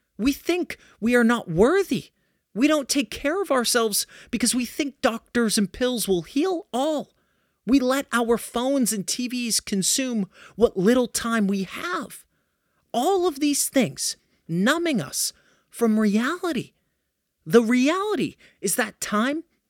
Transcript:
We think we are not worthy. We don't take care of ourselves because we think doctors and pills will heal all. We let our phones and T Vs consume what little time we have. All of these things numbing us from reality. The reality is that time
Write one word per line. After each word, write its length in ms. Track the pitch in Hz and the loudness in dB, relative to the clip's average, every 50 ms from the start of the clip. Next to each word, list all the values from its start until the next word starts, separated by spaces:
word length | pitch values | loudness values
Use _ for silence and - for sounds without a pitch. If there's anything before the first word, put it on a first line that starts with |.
| _ _ _ | _ _ _
We 160 | - 208 185 180 | -2 -2 -2 -2
think 440 | - - - 339 359 311 - - - - - _ - | -2 -2 -2 -2 -2 -2 -6 -8 -16 -16 -20 _ -4
we 160 | 202 233 247 | 0 2 4
are 80 | 240 233 | 4 4
not 260 | 226 240 226 - 185 | 4 2 2 -2 -2
worthy. 600 | 160 165 214 269 349 403 370 - 269 160 - - _ _ _ _ _ _ _ _ - | 2 4 4 6 4 2 0 0 -2 -4 -6 -10 _ _ _ _ _ _ _ _ -2
We 140 | 190 262 | 0 2
don't 220 | 302 311 302 269 - | 2 2 2 0 -2
take 200 | - 285 233 - | -2 -2 -2 -4
care 320 | - - - 285 330 403 | -6 -6 -4 -4 -2 -2
of 100 | 381 - | -2 0
ourselves 540 | 277 254 226 - - 240 233 220 196 - - - - - - - | 0 0 0 0 0 0 0 0 -2 -4 -6 -6 -12 -20 -14 -8
because 220 | - 226 - 220 - | -6 -2 -2 0 0
we 120 | 254 240 | -2 -4
think 360 | - - - 311 277 - - | -4 -4 -6 -6 -6 -6 -2
doctors 560 | - 240 226 220 _ _ - 240 233 214 - | -2 -2 -2 -2 _ _ -2 0 0 2 2
and 140 | 220 202 185 | 0 0 0
pills 360 | - - 254 254 254 226 - | -2 -2 -2 -2 -2 -2 0
will 160 | 202 190 175 160 | 0 0 -2 -2
heal 440 | - - 277 320 381 370 330 - - - | -4 -2 -2 0 0 -2 -4 -6 -6 -4
all. 400 | 247 277 320 311 277 190 _ _ _ _ _ _ _ _ _ _ _ - | -2 -2 0 -2 -4 -6 _ _ _ _ _ _ _ _ _ _ _ -2
We 140 | 196 262 277 | 2 2 4
let 280 | 254 254 262 277 277 - | 4 2 0 0 -2 -2
our 260 | - 240 240 220 233 | -2 0 2 2 0
phones 540 | 214 - - - 233 247 269 285 277 247 190 | 0 -2 -6 -6 -2 0 0 2 2 2 0
and 160 | 220 202 175 | -2 -4 -4
T 200 | - - - 247 | -6 -6 -6 -6
Vs 320 | 240 247 247 240 226 - - | -6 -6 -6 -4 -2 -2 -4
consume 720 | - - 214 196 175 - - - 262 254 240 214 196 - _ - - - - | -2 -2 -2 -2 0 0 0 0 -2 -2 -2 -4 -4 -6 _ -20 -20 -10 0
what 200 | - 220 214 - | 2 2 2 2
little 320 | 190 175 214 247 262 247 | 4 4 4 4 4 2
time 400 | 226 - - - 233 233 226 208 | 0 -2 -6 -4 -2 0 0 0
we 160 | 190 202 196 190 | 0 0 -2 -4
have. 600 | - - - - 349 359 339 240 - - - - _ _ _ _ _ _ _ _ _ _ _ _ _ - | -6 -8 -10 -8 -6 -6 -6 -8 -10 -14 -20 -20 _ _ _ _ _ _ _ _ _ _ _ _ _ -2
All 340 | 240 262 359 392 370 349 | 0 2 2 2 2 2
of 120 | 359 285 269 | 0 0 0
these 300 | 302 294 285 - - - | 0 0 0 0 -2 0
things 480 | - 277 226 143 135 - - - - _ _ _ _ _ _ | 2 0 0 0 -2 -6 -8 -8 -8 _ _ _ _ _ _
numbing 520 | - 165 175 196 254 302 339 339 330 285 196 | -4 -2 0 2 2 2 2 0 0 0 -2
us 320 | 135 127 - - - - - _ _ _ _ _ _ _ | -2 -4 -6 -6 -6 -6 -8 _ _ _ _ _ _ _
from 300 | - - 226 226 214 214 | -4 0 2 2 2 4
reality. 760 | 220 208 196 220 240 277 349 359 381 339 302 226 - - _ _ _ _ _ _ _ _ _ _ _ _ _ _ - | 2 2 2 2 0 -2 -4 -4 -4 -4 -4 -4 -6 -10 _ _ _ _ _ _ _ _ _ _ _ _ _ _ -4
The 160 | 160 165 240 | 4 4 4
reality 760 | 233 214 247 254 254 285 339 381 403 427 415 269 180 113 - _ _ - _ - | 4 4 2 2 2 2 2 0 -2 -2 -2 -2 -2 -4 -6 _ _ -20 _ -8
is 160 | - 196 - | -4 -4 -2
that 240 | - 226 202 - - | -2 -4 -4 -6 -10
time 440 | - - 208 208 226 269 294 330 - _ _ _ _ | -8 -4 -2 -2 0 -2 -4 -6 -10 _ _ _ _